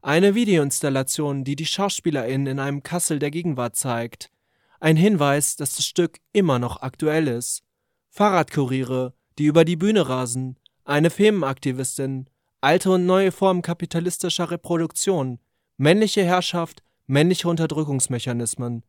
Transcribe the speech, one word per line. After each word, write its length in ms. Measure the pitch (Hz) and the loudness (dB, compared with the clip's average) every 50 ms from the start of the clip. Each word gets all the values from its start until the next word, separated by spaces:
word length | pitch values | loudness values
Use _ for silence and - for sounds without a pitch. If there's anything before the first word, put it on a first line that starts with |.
| - | -2
Eine 300 | 143 147 165 185 202 196 | 2 2 4 4 4 4
Videoinstallation, 1080 | 226 240 208 196 165 143 139 - - - 147 135 135 131 131 - - 151 143 139 139 135 | 4 2 4 4 2 2 2 -2 -2 -2 0 0 0 -2 -2 -4 -4 -2 -2 -2 -4 -4
die 100 | 131 143 | -6 -6
die 100 | 143 165 | -4 -4
SchauspielerInnen 800 | - - - 196 196 - - - 175 151 139 117 117 131 135 139 139 | -6 -2 -2 -2 -2 -2 -2 -2 -2 -2 -2 -2 -2 -2 -2 -2 -2
in 120 | 131 139 | -2 -4
einem 240 | 135 139 139 143 139 | -4 -4 -4 -6 -8
Kassel 360 | - 170 175 170 - 160 143 | -6 -6 -4 -2 -2 -2 -2
der 120 | 147 147 | -2 -4
Gegenwart 460 | 143 165 170 175 147 127 120 120 - - | -4 -4 -4 -4 -4 -2 -4 -4 -4 -4
zeigt. 540 | - 135 120 117 117 117 - - - - _ _ _ _ _ _ _ _ _ _ | -4 -2 -2 -4 -4 -8 -10 -14 -20 -20 _ _ _ _ _ _ _ _ _ _
Ein 160 | - 156 160 156 | 2 4 4 6
Hinweis, 580 | 170 214 214 165 147 143 139 147 151 - - | 6 4 4 4 2 2 2 2 0 -2 -4
dass 220 | - 139 131 - - | -4 -6 -8 -4 -4
das 80 | 143 | -6
Stück 320 | - - - 175 165 _ - _ _ _ | -4 0 0 0 0 _ -10 _ _ _
immer 260 | 208 196 165 135 120 | 0 2 2 2 2
noch 220 | 123 120 - - | 0 -4 -6 -8
aktuell 480 | - 131 - _ 156 151 151 160 160 139 | -10 -10 -8 _ -2 0 0 2 0 0
ist. 340 | 120 117 123 - - - _ _ _ _ _ _ _ _ _ _ | -2 -4 -6 -8 -8 -10 _ _ _ _ _ _ _ _ _ _
Fahrradkuriere, 1040 | _ - 202 208 190 175 151 - - 156 139 123 131 131 131 120 131 127 131 127 - _ _ _ _ - | _ 2 2 4 4 4 2 2 0 -2 0 0 0 -4 -2 -2 -2 -2 -4 -4 -8 _ _ _ _ 0
die 80 | 147 | 0
über 180 | 151 147 165 165 | 4 6 6 4
die 140 | 160 175 160 | 4 2 0
Bühne 320 | 175 208 226 208 160 127 | 0 2 2 2 2 0
rasen. 500 | 127 127 127 120 120 127 131 127 127 _ _ _ _ _ _ | 0 -4 -2 -4 -4 -6 -6 -8 -10 _ _ _ _ _ _
Eine 260 | - 143 147 156 170 | -2 0 2 2 2
Femenaktivistin. 1200 | - - 202 214 214 196 - 135 135 - - 143 127 127 135 - - - 139 135 135 131 131 _ _ _ _ _ _ _ | 2 4 2 4 4 2 -2 -4 -6 -4 -4 -6 -4 -4 -6 -6 -6 -6 -6 -6 -6 -8 -10 _ _ _ _ _ _ _
Alte 320 | - 139 156 185 - 185 | 2 2 2 4 4 2
und 140 | 185 185 180 | 2 2 4
neue 260 | 180 185 190 196 190 | 2 2 4 2 0
Formen 300 | 175 - 196 190 185 180 | 0 2 2 2 2 2
kapitalistischer 920 | 170 - 170 - - - - 170 165 180 170 - - 180 - - 175 165 | -2 -4 -6 -6 -8 -6 -6 -4 -4 -4 -6 -6 -6 -6 -4 -4 -4 -6
Reproduktion. 880 | 175 170 _ - 175 165 165 156 - - - - 190 165 135 131 123 120 _ _ _ _ _ _ _ _ | -6 -10 _ -4 -2 -2 -2 -2 -4 -4 -2 0 0 0 -2 -4 -6 -10 _ _ _ _ _ _ _ _
Männliche 480 | 131 147 175 208 220 196 - 208 190 | 2 4 4 4 2 2 2 0 2
Herrschaft, 580 | 175 180 180 175 - - 175 165 160 - - _ _ _ _ _ - | 2 2 0 0 -2 -4 -4 -6 -6 -10 -20 _ _ _ _ _ -2
männliche 400 | 131 143 151 175 185 - - 170 | 2 2 4 4 2 2 0 -2
Unterdrückungsmechanismen. 1400 | 170 160 165 151 156 151 156 147 143 131 - - 131 120 - 131 120 120 120 110 - - 127 120 120 117 - | 0 0 -2 -2 -2 -4 -2 -2 -2 -4 -2 -2 -4 -6 -4 -4 -4 -4 -4 -6 -6 -6 -6 -8 -8 -10 -12